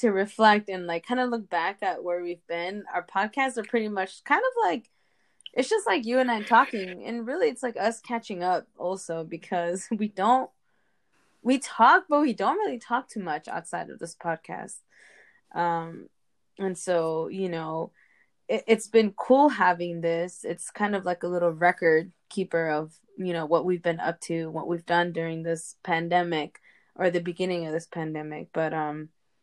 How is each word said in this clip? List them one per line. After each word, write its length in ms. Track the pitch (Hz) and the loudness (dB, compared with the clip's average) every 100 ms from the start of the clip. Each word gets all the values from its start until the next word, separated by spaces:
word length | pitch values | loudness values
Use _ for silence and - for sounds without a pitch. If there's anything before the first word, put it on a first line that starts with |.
to 100 | 233 | 0
reflect 560 | 190 208 - 220 208 208 | 2 -2 4 6 6 2
and, 180 | 185 175 | -6 -4
like, 200 | 170 - | -6 -2
kinda 180 | 247 247 | -2 0
look 240 | 233 196 | -2 -4
back 280 | 175 175 196 | -2 -2 -2
at 220 | 196 160 | -4 -4
where 180 | 175 175 | -4 -4
we've 240 | 175 170 - | -6 -10 -8
been. 380 | 170 180 208 - | -6 -4 -8 -6
Our 100 | 180 | -6
podcasts 520 | 175 190 214 285 269 240 | -4 -2 -2 0 -2 -2
are 80 | |
pretty 240 | 202 233 214 | -2 -2 -2
much 340 | 202 190 - | -2 -4 -8
kind 200 | - 320 508 | 0 2 2
of 220 | 480 381 | 2 0
like, 200 | 277 - _ _ _ _ _ - | 0 -6 _ _ _ _ _ -6
it's 140 | - 262 | -4 0
just 200 | 427 233 | 0 0
like 180 | 294 226 | -2 2
you 140 | 254 | 2
and 100 | 254 | 2
I 120 | 226 | 0
talking. 600 | 202 233 277 214 185 180 | 4 6 6 0 -6 -8
And 220 | - 233 226 | -8 -8 -6
really, 220 | 320 320 | 0 0
it's 160 | 254 | 0
like 120 | 247 220 | -6 -2
us 240 | 208 220 | -2 -2
catching 440 | - 233 - 180 | -6 -8 -6 -4
up 240 | 180 175 - - | 0 -2 -4 -8
also, 460 | 175 190 - 165 | -6 -6 -6 -8
because 640 | 160 165 - 180 170 185 - | -8 -12 -4 -4 -2 -4 -4
<laughs> 20 | |
we 160 | 214 214 | -4 -4
don't, 420 | - 208 262 - _ _ _ _ _ _ _ _ _ | 0 4 4 2 _ _ _ _ _ _ _ _ _
we 160 | 240 269 | 0 0
talk, 460 | - - 240 359 - | -2 6 8 8 4
but 120 | 294 | 2
we 120 | 294 | 2
don't 260 | - - 359 | 2 0 0
really 200 | 392 247 | -2 -4
talk 300 | - 240 254 | -4 -6 -4
too 160 | 220 | -8
much 240 | 175 151 - | -6 -6 -6
outside 420 | 170 165 170 170 | -10 -8 -10 -10
of 80 | - | -12
this 160 | 170 | -14
podcast. 600 | - 226 220 - 180 - - _ _ - - _ _ _ | -8 -6 -6 -8 -12 -12 -16 _ _ -20 -20 _ _ _
Um, 560 | - 170 170 165 165 - _ _ _ _ - | -2 0 0 -4 -12 -18 _ _ _ _ -6
and 180 | 196 175 | -4 -4
so, 480 | - 175 160 160 160 | 0 0 2 -2 -4
you 220 | 190 185 | -4 -4
know, 420 | 165 160 160 - _ _ _ _ _ - | -4 -4 -6 -6 _ _ _ _ _ -4
it, 140 | 226 - | -4 2
it's 180 | 220 - | 2 4
been 240 | 226 214 | 2 4
cool 340 | - - 269 294 | 0 4 8 8
having 520 | 214 180 175 175 170 | 6 4 4 -2 -2
this. 440 | 165 165 180 - | 0 0 -2 -6
It's 260 | - - - | -8 -8 -10
kind 240 | - 208 | -4 -2
of 100 | 202 | 0
like 200 | 180 180 | -2 -4
a 40 | 180 | -2
little 220 | 180 175 | 0 0
record 640 | 160 175 - 165 160 165 - _ | 4 2 4 4 4 2 -10 _
keeper 400 | - 175 165 160 | -6 -2 0 0
of, 240 | 151 160 - _ - | -2 -4 -12 _ -8
you 160 | 185 | -4
know, 120 | 170 | -4
what 200 | 151 165 | 2 2
we've 180 | 175 180 | 2 0
been 160 | 180 165 | 0 -2
up 200 | 165 170 | -4 -4
to, 280 | - 165 160 | -6 -6 -4
what 180 | 160 - | -6 -6
we've 180 | 175 170 | -6 0
done 260 | 175 175 | 0 2
during 300 | 165 165 165 | -2 -6 -4
this 320 | 165 165 - - | -4 -4 -6 -12
pandemic 800 | - 165 170 175 175 160 143 - _ _ _ | -2 -2 2 2 2 -2 -4 -10 _ _ _
or 160 | - 180 | -2 0
the 100 | 175 | 0
beginning 460 | 175 170 185 175 160 | -2 -4 -2 -2 -2
of 60 | |
this 140 | 160 - | -6 -6
pandemic. 640 | 170 156 156 151 151 175 | -6 -6 -6 -8 -10 -6
But, 200 | 160 160 | -4 -2
um, 360 | 160 151 151 156 _ _ _ | -2 -4 -6 -12 _ _ _